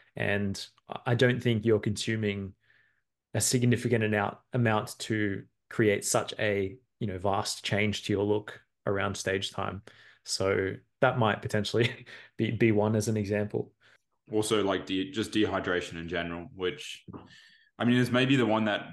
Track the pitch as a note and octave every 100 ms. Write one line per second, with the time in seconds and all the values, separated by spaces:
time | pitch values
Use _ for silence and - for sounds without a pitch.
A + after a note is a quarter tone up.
0 | _ - G#2 G2+ G2+ G2 - _ - -
1 | - A#2+ B2+ B2 A#2+ A2+ A2 G#2+ A2 G2+
2 | - A2 G#2+ G2+ G2 - _ _ _ _
3 | _ _ _ - - C3 B2 A#2 A#2+ A2+
4 | G#2+ G#2 G2+ - _ B2+ A#2 G#2+ B2 -
5 | - A2 G#2 G2+ - _ - - A2 G#2
6 | - A#2 - - A2 G2+ F#2+ F#2+ _ -
7 | A2 F#2 G2 G2 G#2 - - G2+ G#2+ G2
8 | - G2+ G2+ G#2 - - _ _ - G2
9 | G2 F#2+ - G2 - - G2 F#2+ - -
10 | - _ - - F#2+ G2 F#2+ A2+ _ -
11 | C3 B2+ A2 G2+ - G#2+ G2+ A2 A#2+ -
12 | - - - - A2+ A2+ A#2 G#2 G#2+ A2
13 | G#2+ G#2+ G2 G#2 G#2 - - _ _ _
14 | _ _ - G#2+ G#2+ A2 G2 F#2 - F#2+
15 | F#2+ A2 G#2+ G#2+ G2+ F#2+ F#2 F2+ F2 E2+
16 | E2 F2 E2+ E2+ E2+ F#2 F#2 - - -
17 | - - - - - _ _ - A#2 B2
18 | A#2 B2 C3 C3+ A2+ A2 A2 G2+ -